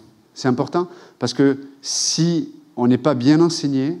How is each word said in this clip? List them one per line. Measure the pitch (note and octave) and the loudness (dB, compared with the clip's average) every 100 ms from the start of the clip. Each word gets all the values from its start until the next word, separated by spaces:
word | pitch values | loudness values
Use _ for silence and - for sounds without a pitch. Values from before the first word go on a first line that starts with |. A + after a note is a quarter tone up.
| _ _ _ | _ _ _
C'est | - C3 | -4 -2
important | B2 C3+ F3 F3+ - - - | -2 -2 -2 -4 -10 -20 -8
parce | A#2+ | -6
que | - C#3 C3+ - - | 2 2 2 -8 -16
si | - - - - E3+ E3 - - _ A#2 | -8 -6 -4 0 0 0 -4 -14 _ -2
on | A#2+ | 2
n'est | B2 | 2
pas | D3+ | 2
bien | B2+ B2+ D#3 | 2 2 4
enseigné, | E3+ D#3+ C#3+ C3+ C#3 F3 | 4 0 -4 -2 -2 -6